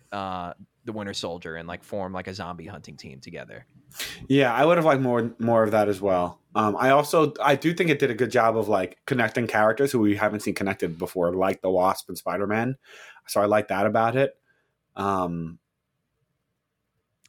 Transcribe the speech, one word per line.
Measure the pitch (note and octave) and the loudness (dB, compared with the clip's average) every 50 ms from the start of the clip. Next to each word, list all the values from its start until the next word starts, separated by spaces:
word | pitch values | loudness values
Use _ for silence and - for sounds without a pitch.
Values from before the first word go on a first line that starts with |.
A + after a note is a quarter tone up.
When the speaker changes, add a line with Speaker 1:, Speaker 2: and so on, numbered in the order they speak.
| _ _ - | _ _ -10
Speaker 1:
uh, | G2+ G2 F#2+ F#2 F2+ F2 F2 - - G2+ _ _ _ - | -8 -8 -6 -8 -8 -8 -10 -12 -16 -20 _ _ _ -12
the | A#2+ G#2+ | -12 -10
Winter | G#2+ G#2 G2 G2 | -8 -8 -8 -8
Soldier, | - - F#2 E2+ F2+ F2 F2 D#2+ | -8 -8 -8 -8 -10 -10 -12 -12
and, | E2 E2 E2+ | -12 -10 -12
like, | F2 F2+ - | -12 -14 -12
form, | - - G2+ F#2+ F#2 F#2+ | -10 -8 -8 -8 -6 -8
like, | F#2 F#2 | -10 -10
a | F#2+ F#2+ | -10 -10
zombie | F#2+ F2 E2+ F2+ E2 E2 | -10 -10 -12 -12 -12 -14
hunting | E2 G#2 D2 - - D2+ | -16 -16 -16 -18 -18 -20
team | C2+ - A2 C2 C2+ | -20 -18 -18 -18 -20
together? | B2+ - E2+ C#2+ B1+ - G#1+ G#1+ - _ _ _ _ _ - - - - - - - - | -18 -16 -16 -16 -16 -16 -18 -20 -20 _ _ _ _ _ -14 -12 -12 -12 -12 -10 -4 2
Speaker 2:
Yeah, | C3+ C#3 C3+ B2 A#2 | 2 4 4 4 4
I | A#2+ C#3+ | 4 4
would | D#3+ F3 | 4 4
have | E3+ D#3+ | 4 4
liked | D#3+ C#3+ C3 C3+ | 4 4 2 2
more, | B2+ B2 A#2+ A2+ A#2+ - - | 0 0 0 0 -2 -4 -4
more | A2+ A#2 A#2 A2+ A2 | 0 2 4 4 4
of | G#2+ | 4
that | G#2 G#2+ G#2 G#2 | 4 2 2 2
as | G2+ F2+ | 0 0
well. | G2 G2 F#2 F2+ F2 F2 - _ _ _ - | 0 0 2 2 0 -2 -4 _ _ _ -2
Um, | A2 A2 G#2+ G2+ | 0 0 0 2
I | F2 B2 C3 | 2 4 4
also, | C#3 C#3+ D3 C#3+ - E3+ D#3 D3 D3 - | 6 4 4 4 2 2 2 2 0 0
I | - C#3+ C#3+ | 2 2 2
do | C#3 - D#3+ E3+ | 2 2 0 0
think | - F#3+ E3 | 0 2 2
it | D3 - | 2 2
did | C#3+ B2+ | 2 0
a | A#2 | 0
good | G#2+ B2 A2 G#2+ | 0 -2 0 2
job | B2 A2+ A2+ A2 | 2 4 4 2
of, | A2+ G#2+ G2+ | 2 0 2
like, | G#2+ F#2+ F#2 F2+ - _ _ | 2 0 0 -2 -6 _ _
connecting | - C3+ B2 A#2 G#2+ - - A#2+ | -4 0 0 0 0 0 -2 -2
characters | A2 - A2 G#2+ G#2+ A2 - C#3 C#3 - | 0 2 4 4 4 4 2 0 0 2
who | B2 | 4
we | G#2+ G#2 G2+ | 4 4 4
haven't | G2 G#2+ G#2+ G#2 G#2 | 2 2 0 0 -2
seen | - A2 F#2 | -4 -4 -4
connected | - G#2 G2 G2 - - F2 E2 D#2+ | -4 -4 -4 -4 -4 -4 -6 -6 -6
before, | F#2 - - F#2 F2 F2 F2+ | -8 -6 -4 -2 -2 0 0
like | F#2 F#2+ F#2+ G2 - - | 0 0 0 -2 -2 -2
the | F#2+ | -2
Wasp | F#2 F2+ F2+ F#2 F#2+ - - - | 0 2 2 2 0 0 -4 -14
and | F#2 - | -14 -12
Spider-Man. | - F#2 F2+ F#2 G2+ G2 G#2+ A2 A#2 B2 C3+ - _ - - - - - - - _ - | -8 -6 -6 -4 -4 -2 -2 -2 -2 -4 -6 -8 _ -20 -20 -20 -20 -20 -20 -20 _ -6
So | - G#2+ | 0 0
I | G2+ | 2
like | G#2 G#2+ G#2+ G#2 - | 4 2 2 2 0
that | G2 F#2+ G2+ | -2 0 0
about | A2 G#2+ A2+ A2+ A#2 A#2 | 0 2 2 2 2 2
it. | C3 C#3 C3+ - _ _ _ _ _ _ _ _ _ _ _ - | 0 0 0 -2 _ _ _ _ _ _ _ _ _ _ _ -10
Um, | G2+ G2 G2+ G2 F#2+ F#2 F2+ E2+ E2+ E2 E2 E2+ - _ _ _ _ _ _ _ _ _ _ _ _ _ _ _ _ _ _ _ _ _ _ _ _ _ _ _ _ _ _ _ _ _ | -6 -4 -2 -2 -2 -2 -4 -4 -6 -8 -10 -12 -16 _ _ _ _ _ _ _ _ _ _ _ _ _ _ _ _ _ _ _ _ _ _ _ _ _ _ _ _ _ _ _ _ _